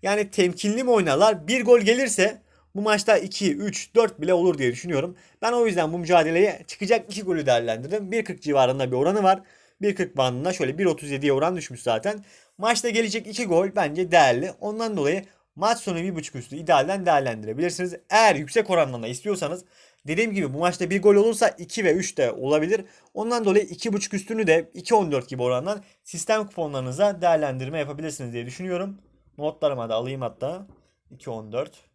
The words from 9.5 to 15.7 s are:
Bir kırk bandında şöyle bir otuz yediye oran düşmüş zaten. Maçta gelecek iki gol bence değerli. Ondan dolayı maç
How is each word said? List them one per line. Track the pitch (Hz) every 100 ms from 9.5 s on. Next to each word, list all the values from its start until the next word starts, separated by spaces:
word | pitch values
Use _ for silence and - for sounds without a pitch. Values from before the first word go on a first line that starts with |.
| _ _ _
Bir | 202 196
kırk | 180 139
bandında | 127 123 160
şöyle | 185 135 151
bir | 190
otuz | 160 147
yediye | 139 143
oran | 139 160 185
düşmüş | - 120
zaten. | - 113 190 214 202 _ _ _
Maçta | 208 233 240
gelecek | 220 226 214 214
iki | 208 226
gol | 170 190 196
bence | 160 147 180
değerli. | 170 139 117 185 -
Ondan | 208 214 226 202
dolayı | 143 185 196 _ _ -
maç | 196